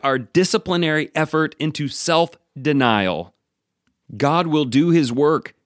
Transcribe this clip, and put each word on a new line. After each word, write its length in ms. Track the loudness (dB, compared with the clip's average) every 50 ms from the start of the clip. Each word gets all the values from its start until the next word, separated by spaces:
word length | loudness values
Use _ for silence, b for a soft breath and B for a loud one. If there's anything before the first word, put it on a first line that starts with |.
| -2
our 120 | -2 -2
disciplinary 960 | -2 -4 -2 0 0 2 2 0 -4 -2 -2 -2 -2 0 0 0 -2 -4 -4
effort 440 | -4 -4 -4 -2 -2 -2 -2 -4 -4 -6
into 300 | -6 -6 -4 -6 -6 -6
self-denial, 1500 | -6 -6 -2 0 2 2 0 0 -4 -12 _ _ -12 -6 -2 0 2 4 4 4 4 4 2 0 -2 -4 -8 -12 _ _ _ _ _ _ _ _ _ _ _ _ _ _ _ -16 -6
God 300 | -2 0 0 2 0 0
will 180 | 0 0 0 0
do 260 | 2 2 2 2 4
his 220 | 4 2 2 0
work. 440 | 0 0 2 2 0 0 -4 -8 -20 _ _